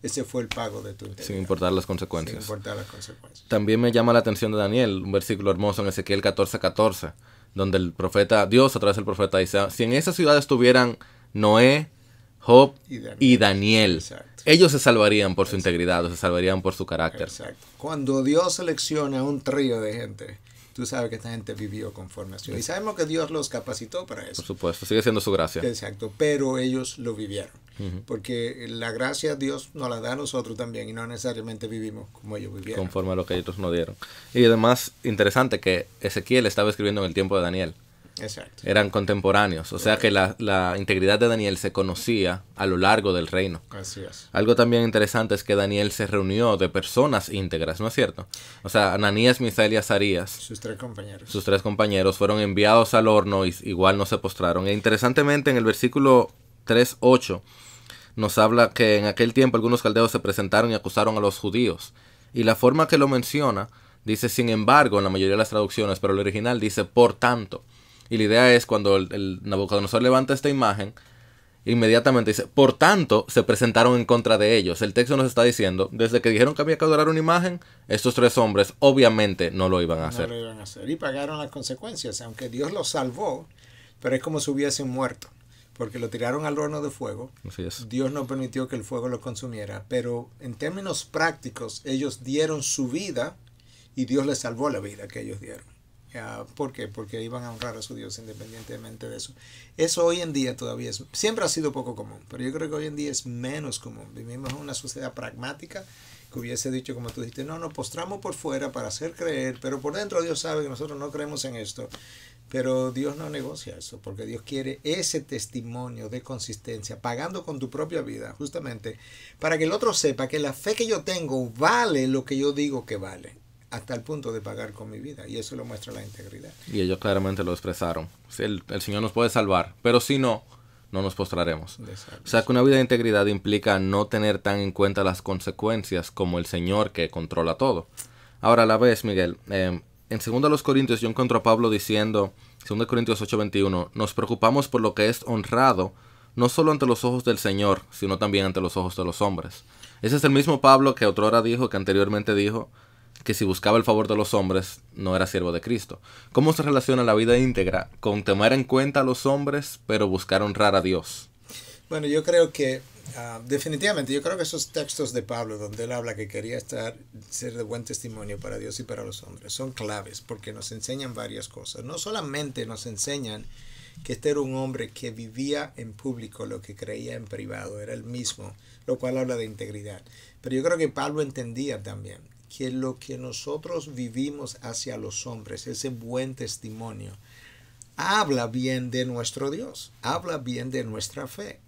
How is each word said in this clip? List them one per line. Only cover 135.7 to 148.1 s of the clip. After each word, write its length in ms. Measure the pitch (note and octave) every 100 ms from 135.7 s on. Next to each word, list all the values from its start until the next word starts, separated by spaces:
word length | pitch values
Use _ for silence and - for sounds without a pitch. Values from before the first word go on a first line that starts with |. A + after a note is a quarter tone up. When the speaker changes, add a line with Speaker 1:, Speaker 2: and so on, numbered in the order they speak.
| A2+ F#2+ F2+ E2+
Speaker 2:
como 280 | - F#2 F2
el 80 | E2+
Señor 460 | F2 F2 G2+ G2+
que 180 | - E2
controla 460 | F2 E2 E2 E2 D#2+
todo. 320 | C3+ F#2+ - - - - - -
Ahora, 220 | G#2+ A#2
a 40 | A2+
la 100 | A2
vez, 280 | B2 A2+
Miguel, 340 | A2+ F#2+ F2 - -
em, 320 | G2 F#2 F2+ _ _ _
en 120 | A2
segunda 260 | A2+ A#2+ D3+
a 40 |
los 120 | D3
Corintios 380 | - C3+ C3+ A#2
yo 80 | A#2
encuentro 300 | A2+ B2+ A#2
a 40 |
Pablo 260 | A#2 A2+ A#2
diciendo, 640 | G#2 - G#2+ G#2+ G#2+ G2 - - -
segunda 240 | - G#2+ A#2
Corintios 340 | A#2+ A#2 G#2+
ocho 180 | G#2+ G#2+
veintiuno, 520 | G#2 G2 G2 F2+ F2
"Nos 200 | - G#2
preocupamos 540 | - G#2 A2+ A2 C#3 C#3
por 120 | A#2+
lo 120 | A2
que 140 | - G#2
es 140 | A#2+ -
honrado, 680 | A2+ F#2+ A#2 C3 F#2+ F#2 - - - _ -
no 120 | B2
solo 220 | - D#3
ante 160 | D3+ C3+
los 180 | A#2
ojos 200 | B2 B2
del 140 | B2 G#2+
Señor, 440 | G#2+ G2 G#2 F#2+ -
sino 280 | - G2